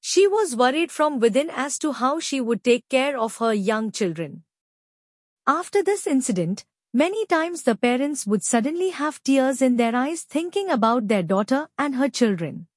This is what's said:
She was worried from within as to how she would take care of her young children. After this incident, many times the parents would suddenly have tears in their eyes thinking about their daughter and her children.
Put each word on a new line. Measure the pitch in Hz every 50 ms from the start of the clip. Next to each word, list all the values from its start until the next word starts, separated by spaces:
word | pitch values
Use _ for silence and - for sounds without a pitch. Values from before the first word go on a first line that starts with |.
She | - - - 359 392
was | 403 381 440 427 339 247
worried | 220 247 247 262 311 339 -
from | - - 302 302 294 254
within | 220 233 294 262 294 330
as | - - 254 285 - -
to | - 311
how | 262 247 233 262 285 330
she | 320 - - 269
would | 247 220 233 208 _
take | 247 240 247 _ _
care | - 262 262 285 285
of | 247 220 226 -
her | - 226 226 220
young | 214 190 196 220 214 220 220
children. | - - 214 180 160 160 165 143 - - _ _ _ _ _ _ _ _ _ _ _ _ _ _ _ _ _ _ _ _ _
After | - 277 320 359 - - 403 370
this | 381 415 392 -
incident, | 392 294 269 254 - 220 180 170 165 196 - - _ _ _ _ _
many | - 233 294 349 403 440 440
times | - 359 320 320 349 349 330
the | - - 226
parents | - - 240 247 254 277 285 302 262 -
would | 202 208 208
suddenly | - - - 233 220 285 320 349 370 381
have | 330 269 277 302 294 -
tears | _ - 269 269 262 262 269 247
in | 269 254 247
their | 233 233 226 226
eyes | 247 254 285 339 330
thinking | - _ - 294 339 349 - 403 403 370
about | 311 233 202 226 233 254 233
their | 190 220 202
daughter | 175 156 190 190 214 - 262 277 311 - _ -
and | 277 294 269
her | 247 269 269
children. | 254 - 247 220 196 165 170 147 - 165 165 _ _